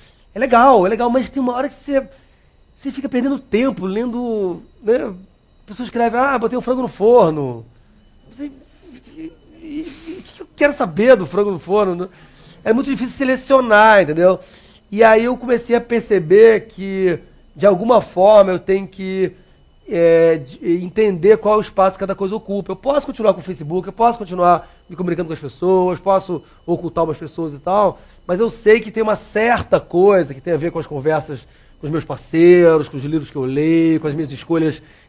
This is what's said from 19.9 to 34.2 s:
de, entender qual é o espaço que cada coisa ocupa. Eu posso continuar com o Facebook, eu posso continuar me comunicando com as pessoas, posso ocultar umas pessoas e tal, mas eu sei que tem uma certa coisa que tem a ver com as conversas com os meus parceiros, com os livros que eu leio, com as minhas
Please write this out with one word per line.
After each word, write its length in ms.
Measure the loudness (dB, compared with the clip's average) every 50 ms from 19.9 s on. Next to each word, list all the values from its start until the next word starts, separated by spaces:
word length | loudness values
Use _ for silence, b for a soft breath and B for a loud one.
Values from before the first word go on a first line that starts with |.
| -2 2 4 4 6 6 4 4 2
de, 460 | 0 -4 -14 -16 -8 -4 -2 -2 -2 -4
entender 540 | -6 -2 0 0 0 0 2 4 4 4
qual 180 | 4 2 0 0
é 20 |
o 40 | 0
espaço 320 | -2 -4 -2 0 0 0 0
que 60 | -4
cada 160 | -8 -8 -6
coisa 200 | -6 -6 -8 -8
ocupa. 360 | -8 -8 -8 -8 -8 -8 -8
Eu 40 | -10
posso 300 | -8 -4 -2 -2 -2 -4
continuar 280 | -6 -10 -4 -2 -2 -2
com 60 | -2
o 40 | -4
Facebook, 440 | -14 -12 -12 -10 -6 -6 -6 -6
eu 60 | -8 -4
posso 240 | 0 0 0 0
continuar 520 | -2 -8 -10 -4 0 2 2 2 0 B B B B B -18
me 60 | -12
comunicando 320 | -8 -6 -6 -4 -6 -6
com 60 | -8 -10
as 60 | -12
pessoas, 600 | -12 -14 -10 -4 -2 0 2 2 0 -2 -4 -4
posso 420 | -2 0 0 0 -2 -4 -10 -10 b b b b b
ocultar 380 | -6 -6 -4 -6 -8 -4 -4 -4
umas 140 | -4 -4
pessoas 360 | -10 -12 -16 -10 -10 -10 -10 -10
e 60 | -10
tal, 400 | -6 -2 0 0 0 0 -2 b b b b b b
mas 140 | -6 -2 -2
eu 100 | -2 -2
sei 300 | -4 -2 2 4 4 4
que 120 | 2 -4
tem 120 | -6 -4 -2
uma 120 | -2 -2
certa 640 | -4 -6 -6 -4 -2 0 0 0 0 0 0 0 0
coisa 540 | 0 0 0 2 4 4 4 2 0 -2 -8
que 80 | -12
tem 120 | -6 -4 -4
a 40 |
ver 140 | -2 -4 -4
com 80 | -6 -6
as 80 | -10
conversas 580 | -8 -8 -6 -2 -2 -2 -2 -4 -8 -14 -16 -16 b b b b b b b
com 60 | -10
os 40 | -6
meus 140 | -6 -6 -6
parceiros, 840 | -8 -12 -14 -10 -4 0 4 6 6 8 8 6 6 4 2 0
com 80 | -4 -10
os 80 | -10 -8
livros 260 | -6 -6 -6 -6 -6
que 60 | -8
eu 80 | -6 -6
leio, 560 | -4 -2 -2 0 2 2 2 2 2 0 0
com 80 | -2
as 80 | -4 -6
minhas 160 | -6